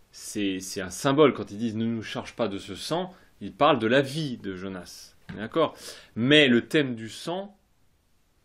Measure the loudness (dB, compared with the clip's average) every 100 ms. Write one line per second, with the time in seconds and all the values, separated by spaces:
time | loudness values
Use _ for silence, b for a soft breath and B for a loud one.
0 | _ -18 -10 -4 -2 -4 -8 -8 -8 -2
1 | 0 6 6 4 -8 -4 -4 -2 -2 -2
2 | -6 -10 -10 -4 -4 -4 -10 -12 -6 -4
3 | -6 B B -14 -12 2 4 4 4 2
4 | 2 -4 -6 -6 -8 -8 -10 -10 -14 -20
5 | -20 _ -16 -12 -4 0 0 -2 B B
6 | B -2 4 6 8 6 4 0 0 -4
7 | -10 -12 -8 -8 -10 _ _ _ _ _
8 | _ _ _ _